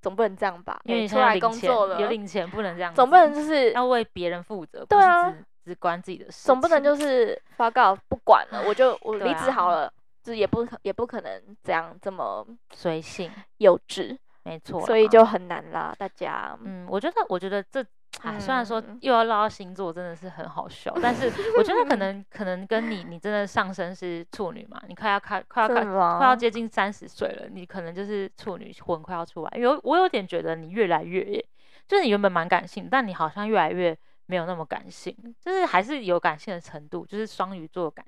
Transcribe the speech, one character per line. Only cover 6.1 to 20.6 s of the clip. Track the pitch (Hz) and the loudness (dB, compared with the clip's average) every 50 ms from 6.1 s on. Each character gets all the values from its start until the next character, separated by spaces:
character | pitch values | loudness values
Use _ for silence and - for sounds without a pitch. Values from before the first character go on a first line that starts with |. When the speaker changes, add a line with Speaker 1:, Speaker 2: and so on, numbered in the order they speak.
Speaker 2:
己 | 180 - | -12 -12
的 | - | -14
事 | - | -18
情。 | - - - | -20 -2 2
Speaker 1:
总 | 285 254 262 | 2 4 4
不 | 277 | 4
能 | 339 330 285 | 4 4 4
就 | 277 285 294 | 4 4 2
是 | 285 302 285 262 247 226 202 - - - - - | 2 2 2 2 2 2 2 0 -6 -10 -10 -4
fuck | - 233 233 233 254 | -2 0 2 4 6
up， | 233 190 196 - - - | 6 6 4 2 -2 -8
不 | 226 - - | -8 0 4
管 | 226 208 - - - | 6 6 6 4 0
了， | 208 247 - | -6 -2 -2
我 | 415 294 | 0 4
就， | - 262 254 - - | 4 4 4 4 0
我 | - 220 214 | -4 -6 -4
离 | 202 - 247 311 | -2 -2 -2 -2
职 | 320 - 269 | 0 0 0
好 | 262 220 180 180 | 2 2 2 2
了， | 170 160 139 | 2 0 0
Speaker 2:
对 | |
啊。 | - - - - - - - - | -4 -8 -12 -20 -20 -20 -16 -12
Speaker 1:
就 | 233 233 | -8 -2
也 | 214 196 | -2 0
不 | - - 233 233 | 0 0 -2 -2
可， | 240 233 - | -4 -8 -8
也 | - 196 | -6 -6
不 | 190 - 240 | -4 -4 -6
可 | 233 254 214 | -6 -6 -8
能 | - 104 95 95 98 196 214 - | -10 -10 -12 -14 -14 -20 -20 -12
这 | - - | -6 -4
样 | 175 165 165 165 165 180 | -4 -4 -4 -6 -12 -12
这 | - 196 | -10 -10
么 | 190 175 127 101 95 107 - 220 233 - - - | -6 -6 -6 -6 -6 -6 -8 -12 -18 -20 -20 -20
Speaker 2:
随 | - - - 175 160 160 | -12 -6 -4 -4 -4 -4
性。 | 156 - - - 180 - - 202 - - - - | -6 -10 -10 -10 -10 -10 -12 -16 -20 -20 0 6
Speaker 1:
幼 | 214 190 175 - - | 8 8 8 6 2
稚。 | - - 381 135 - 262 - - - - - | -8 -8 -8 -6 -8 -8 -12 -16 -20 -20 -18
Speaker 2:
没 | - 175 165 160 | -16 -14 -14 -14
错 | - - - 165 | -12 -8 -8 -4
啦。 | - | 0
Speaker 1:
所 | - 226 | 2 4
以 | 220 220 | 6 6
就 | 208 226 226 226 | 8 10 10 10
很 | 220 208 180 180 | 10 6 -2 -6
难 | 180 175 - 156 160 | -6 -10 -10 -10 -8
啦， | 165 165 156 160 170 | -8 -8 -6 -8 -8
大 | - 196 185 | -10 -12 -12
家。 | - - 180 147 - - - 69 - - - | -10 -10 -8 -8 -6 -8 -8 -10 -12 -14 -14
Speaker 2:
嗯， | 196 190 180 180 185 | -14 -14 -14 -8 -6
我 | 190 202 | -4 -4
觉 | 262 339 | -4 -2
得， | 349 453 - - | -2 -2 -2 -2
我 | 185 175 | -4 -4
觉 | 185 196 | -4 -4
得 | 202 202 | -4 -6
这， | 190 - - 269 240 - - - - - - - | -6 -6 -6 -8 -8 -8 -12 -20 -20 -20 -18 -12
哎， | - 220 | -10 -10
Speaker 1:
嗯。 | 214 208 | -8 -6
Speaker 2:
虽 | 208 254 | -4 -2
然 | 262 254 233 | -2 -2 -2
说 | 196 233 220 226 214 208 247 | -2 -4 -6 -6 -8 -12 -4
又 | - 269 | 0 2
要 | 240 226 226 | 4 4 4
唠 | 226 220 208 | 4 2 2
到 | 214 214 | 0 0
星 | - - 196 180 185 | -2 -6 -16 -14 -10
座， | 190 196 170 | -8 -8 -8
真 | 160 175 | -8 -8
的 | 180 175 165 | -10 -12 -12
是 | 160 185 185 | -14 -14 -16
很 | - 170 - 160 | -14 -14 -14 -12
好 | - - | -10 -10